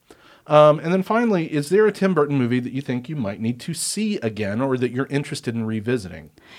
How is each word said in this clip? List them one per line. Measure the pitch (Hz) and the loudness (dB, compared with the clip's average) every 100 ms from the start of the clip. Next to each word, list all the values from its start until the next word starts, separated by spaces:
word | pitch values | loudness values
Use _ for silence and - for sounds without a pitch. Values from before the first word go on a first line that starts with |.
| _ - - - - | _ -20 -20 -20 2
Um, | 151 151 151 | 6 8 6
and | 156 | 2
then | 185 | -2
finally, | 185 220 240 190 160 | 0 0 2 0 0
is | 151 147 | -4 0
there | 190 214 | 4 4
a | |
Tim | 202 190 | 2 0
Burton | 170 147 139 | 2 2 2
movie | 120 123 | 2 0
that | 123 | -2
you | 131 | -6
think | 131 123 123 | -4 -6 -4
you | 156 | -6
might | 104 107 | -6 -4
need | 113 120 | -4 -4
to | - | -6
see | 165 - - 214 208 | -6 -6 -4 -2 -2
again | 117 101 101 107 | -4 -4 -4 -2
or | 135 127 | -2 0
that | 123 | -2
you're | 123 135 | -2 -2
interested | 139 147 143 - 117 | -4 -4 -8 -6 -4
in | 110 | -4
revisiting? | 110 104 123 92 85 78 - - | -4 -2 -4 -4 -14 -18 -20 -20